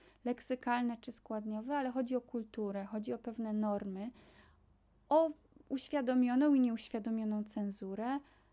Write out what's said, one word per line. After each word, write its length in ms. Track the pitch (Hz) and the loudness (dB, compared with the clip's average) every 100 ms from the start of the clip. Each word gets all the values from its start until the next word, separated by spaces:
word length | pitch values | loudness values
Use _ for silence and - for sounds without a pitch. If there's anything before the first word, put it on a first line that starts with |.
| - _ | -20 _
leksykalne 720 | 240 240 - 254 247 240 240 233 | -4 -4 -4 -2 0 2 0 -4
czy 160 | - | -10
składniowe, 640 | - - 220 214 214 240 285 | -14 -8 -6 -4 -6 -2 -2
ale 140 | 262 | 0
chodzi 260 | 247 247 254 | -2 0 -2
o 40 | |
kulturę, 640 | 247 240 220 - 208 196 | -2 -6 -6 -4 -4 -4
chodzi 280 | 196 214 220 | -4 -6 -4
o 60 | 233 | -6
pewne 340 | 240 226 220 | -6 -6 -2
normy, 560 | 214 214 202 202 190 226 - - - - _ _ _ _ _ _ | 0 2 0 -2 -6 -8 -12 -20 -20 -20 _ _ _ _ _ _
o 220 | 302 330 302 _ _ - | 4 4 0 _ _ -6
uświadomioną 880 | 262 - 294 247 254 247 247 294 | -6 -2 0 2 4 4 6 6
i 60 | 277 | 6
nieuświadomioną 840 | 247 226 - 226 220 220 214 214 | 4 0 -4 -6 -2 -2 0 -2
cenzurę, 760 | 214 214 202 196 190 196 233 277 - _ _ | -4 -4 -4 -4 -8 -4 -2 -4 -6 _ _